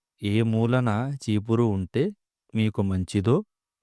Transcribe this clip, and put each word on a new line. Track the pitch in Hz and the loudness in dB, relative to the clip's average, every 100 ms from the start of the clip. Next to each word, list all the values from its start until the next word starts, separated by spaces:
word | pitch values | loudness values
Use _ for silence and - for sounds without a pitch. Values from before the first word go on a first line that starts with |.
| _ - | _ -8
ఏ | 101 107 | -2 2
మూలన | 113 110 117 127 123 104 135 143 | 2 2 2 2 0 0 -2 -6
చీపురు | - 104 107 113 117 | -2 -2 0 2 2
ఉంటే | 98 90 113 185 208 _ _ _ | 0 -4 -2 -4 -6 _ _ _
మీకు | 110 110 - | -2 0 0
మంచిదో, | 98 95 90 104 101 156 - _ _ _ | -2 -2 -2 0 2 0 -2 _ _ _